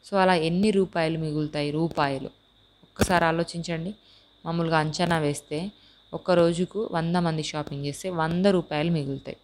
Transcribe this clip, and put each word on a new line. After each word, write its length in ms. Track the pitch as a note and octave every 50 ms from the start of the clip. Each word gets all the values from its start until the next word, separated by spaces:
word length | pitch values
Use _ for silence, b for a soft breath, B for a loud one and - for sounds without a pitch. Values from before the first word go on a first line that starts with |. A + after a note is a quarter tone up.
| _ -
So, 60 | G3+
అలా 160 | G3 F#3 F#3 F#3
ఎన్ని 380 | E3+ D#3 E3 E3+ F3+ G3+ A3
రూపాయలు 460 | G3+ G3 F#3+ F3 - F3 D#3+ D#3+ E3
మిగులుతాయి? 540 | D#3+ D#3+ D#3 D3 D3+ D3+ D3+ D3+ D3+ D3 D3
రూపాయలు 560 | D3 D#3 E3 E3 D#3+ E3 D3+ C#3 C#3 C3+ C3+ - - _ _ _ _ _ _ _ _ _ -
ఒక్కసారి 420 | _ _ - - - F#3 F3 E3+
ఆలోచించండి. 680 | E3 D#3+ E3 E3+ - - E3+ E3 - E3+ D#3+ E3 F#3+ G#3 b b b b b b b b b -
మామూలుగా 320 | E3 E3 E3+ E3+ D#3+ D#3+
అంచనా 420 | D#3 D3+ D#3 D3+ - F3+ E3+ E3+ D#3+
వేస్తే 520 | D3+ D3 D3 - - _ D3+ D3+ F3+ G#3 b b b b b b b _ -
ఒక్క 180 | E3 - -
రోజుకు 580 | F3+ E3+ E3+ E3+ E3+ E3 F3+ - - G3 A3 -
వంద 240 | - E3 D#3+ E3 F3
మంది 280 | F3+ F3 E3+ D#3+ D#3 D3+
షాపింగ్ 420 | - - D3+ D3 - D3 C#3+ C#3+
చేస్తే 240 | C#3+ C#3 - - F#3+
వంద 360 | F3+ E3 D#3+ D#3+ E3 F3 F#3+
రూపాయలు 460 | G3+ F#3+ F3+ - - D#3 D3 D3+ E3+
మిగులుతాయి. 460 | E3+ D#3 C#3 C#3 C#3 C3+ - - - _